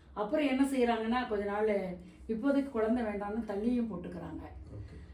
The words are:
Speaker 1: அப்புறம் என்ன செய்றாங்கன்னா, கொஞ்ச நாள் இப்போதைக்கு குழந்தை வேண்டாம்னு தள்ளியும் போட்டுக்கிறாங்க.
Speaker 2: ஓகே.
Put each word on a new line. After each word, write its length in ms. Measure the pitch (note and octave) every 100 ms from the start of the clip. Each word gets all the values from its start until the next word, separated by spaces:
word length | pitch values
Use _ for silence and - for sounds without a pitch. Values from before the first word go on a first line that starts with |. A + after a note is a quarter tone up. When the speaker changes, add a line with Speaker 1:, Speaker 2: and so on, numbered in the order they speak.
| -
Speaker 1:
அப்புறம் 340 | - G#3 D#4 C#4
என்ன 180 | B3+
செய்றாங்கன்னா, 640 | C4+ C4 A#3 A3+ A3 B3 A#3+
கொஞ்ச 160 | G#3
நாள் 520 | G3+ G3+ G#3+ G3+ F#3 F3 - - -
இப்போதைக்கு 400 | A3 C#4 C#4 C4+
குழந்தை 360 | A3+ A3 A#3+
வேண்டாம்னு 400 | G#3+ G3+ G3+ A3 G#3+
தள்ளியும் 440 | G3+ A3+ B3 A3+
போட்டுக்கிறாங்க. 520 | F3+ - F3 E3 D#3+ - - -
Speaker 2:
ஓகே. 220 | - - - -